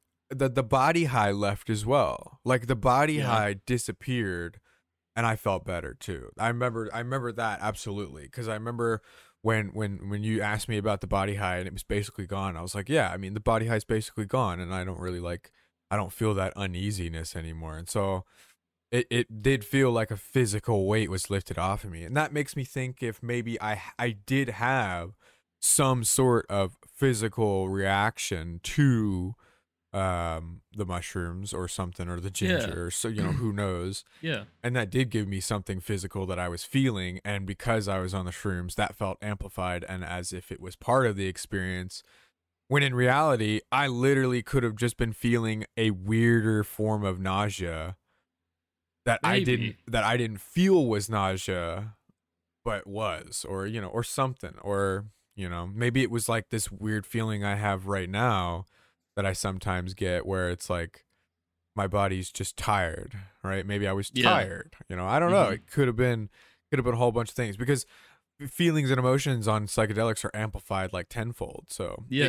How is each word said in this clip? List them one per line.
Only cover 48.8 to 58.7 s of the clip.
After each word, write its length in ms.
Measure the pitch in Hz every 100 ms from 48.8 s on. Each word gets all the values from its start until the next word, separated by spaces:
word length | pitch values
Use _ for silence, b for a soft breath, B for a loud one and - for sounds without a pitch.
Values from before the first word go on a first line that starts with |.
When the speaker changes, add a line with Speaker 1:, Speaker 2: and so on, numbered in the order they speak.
| _ _ -
Speaker 1:
that 140 | 117
I 100 | 110
Speaker 2:
Maybe. 120 | 117 180
Speaker 1:
didn't, 300 | 123 117 - -
that 160 | 117
I 140 | 104 123
didn't 240 | 113 104
feel 440 | - - 185 185 131
was 240 | 104 101
nausea, 840 | 110 95 95 - 92 85 85 107 107 _ _ _ _ _ _
but 240 | - 104 98
was, 580 | 101 107 78 - - -
or, 200 | 95 98
you 120 | 113
know, 80 | 98
or 160 | 113
something, 520 | 117 - 131 131 90 -
or, 440 | - 101 98 95 104 - _ -
you 120 | 92
know, 200 | 87 87
maybe 300 | 104 120 123
it 80 | 120
was 160 | 117 -
like 220 | 113 98
this 220 | 113 -
weird 340 | 95 107 107 101
feeling 380 | 117 110 104
I 120 | 101 101
have 320 | 104 95 95
right 220 | 98 90
now 560 | 101 123 101 90 87 95